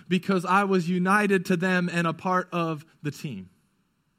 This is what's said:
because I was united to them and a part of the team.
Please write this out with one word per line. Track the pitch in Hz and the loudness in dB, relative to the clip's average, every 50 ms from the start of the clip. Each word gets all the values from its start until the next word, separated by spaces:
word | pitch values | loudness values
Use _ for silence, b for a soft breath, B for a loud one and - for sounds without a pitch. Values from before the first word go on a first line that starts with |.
| B B | B B
because | 180 185 - - 196 180 165 | -2 0 0 0 0 0 2
I | 180 180 196 202 | 2 2 2 2
was | 196 190 185 160 170 | 4 2 2 2 0
united | 185 180 180 190 196 208 208 196 196 185 180 | 0 0 2 2 4 4 4 2 2 2 2
to | - 185 | 0 -2
them | 170 180 185 185 180 175 175 | 0 0 0 0 0 0 0
and | 156 170 170 | -2 -2 -2
a | 165 | -2
part | 160 170 - 185 185 180 175 - | -2 -4 -2 0 0 0 -2 -2
of | 175 175 165 165 160 147 156 b b b | -4 -4 -2 -4 -4 -8 -10 b b b
the | - 143 | -8 -8
team. | 139 - - 151 113 95 92 87 _ _ _ _ _ _ _ _ _ _ _ _ _ | -8 -8 -10 -10 -10 -12 -14 -16 _ _ _ _ _ _ _ _ _ _ _ _ _